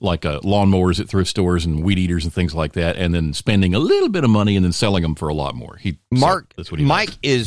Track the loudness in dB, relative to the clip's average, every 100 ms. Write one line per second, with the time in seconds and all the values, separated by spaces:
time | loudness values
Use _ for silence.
0 | -4 -2 -4 -4 0 2 4 4 2 0
1 | -2 -2 -2 0 0 0 0 -2 0 0
2 | 0 -2 -2 -2 -2 -2 -4 -2 -2 -2
3 | -2 0 -2 -4 0 2 2 2 2 2
4 | 2 0 2 4 4 2 2 0 0 0
5 | 0 -4 -4 -4 -6 -8 -14 -10 -8 -8
6 | -2 0 2 0 -6 -18 -8 0 2 2
7 | -2 -4 0 0